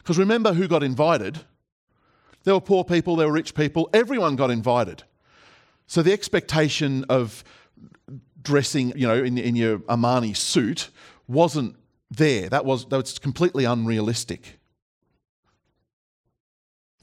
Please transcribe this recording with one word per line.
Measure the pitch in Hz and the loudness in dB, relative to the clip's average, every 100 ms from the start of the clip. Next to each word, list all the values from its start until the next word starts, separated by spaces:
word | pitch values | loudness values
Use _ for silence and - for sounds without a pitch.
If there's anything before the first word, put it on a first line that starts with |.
'Cause | - 170 | -2 0
remember | 196 233 220 | 2 2 2
who | 170 185 | 2 2
got | 160 | 0
invited. | 143 127 156 156 101 156 - _ _ _ _ _ _ _ _ _ | 0 0 2 2 -2 -10 -18 _ _ _ _ _ _ _ _ _
There | 190 | 0
were | 190 | 0
poor | 190 190 | 2 0
people, | 175 170 175 | 2 0 0
there | 165 151 | 0 2
were | |
rich | 156 - | 0 -2
people, | - 147 165 - | -2 0 0 2
everyone | 220 233 254 165 | 2 2 0 0
got | 131 127 | 2 0
invited. | 117 117 123 98 78 - _ _ _ - _ _ _ _ | 0 0 0 0 -6 -20 _ _ _ -20 _ _ _ _
So | 170 | 0
the | 160 | 2
expectation | 202 - 185 - 156 151 - 143 131 | 2 0 -4 0 0 0 0 -2 -2
of | - 131 113 - - - _ _ - _ - 135 - 156 143 | 0 -2 -2 -8 -20 -20 _ _ -20 _ -20 -20 -20 -14 0
dressing, | 143 - 151 123 139 | 0 2 -2 -2 0
you | 123 | 0
know, | 117 | 2
in, | 127 123 | 0 -2
in | 120 117 | 0 0
your | 113 107 | 0 0
Armani | - 117 120 127 113 | -2 0 2 2 0
suit | 98 - 143 110 - - _ - _ - | -4 -2 0 0 -4 -10 _ -20 _ -4
wasn't | 139 170 151 113 - _ _ _ | 0 2 0 -6 -8 _ _ _
there. | 110 156 113 92 | 0 2 2 -2
That | 135 | -2
was, | 131 127 113 | 0 -2 -2
that | 135 | -4
was | 127 - | -4 -8
completely | 143 123 180 139 | -8 -2 -2 0
unrealistic. | 120 120 113 110 107 117 - 85 - - _ _ _ _ _ _ _ _ _ _ _ _ _ _ _ _ _ _ _ _ _ _ _ _ | 0 0 -2 -2 -2 -4 -8 -12 -14 -20 _ _ _ _ _ _ _ _ _ _ _ _ _ _ _ _ _ _ _ _ _ _ _ _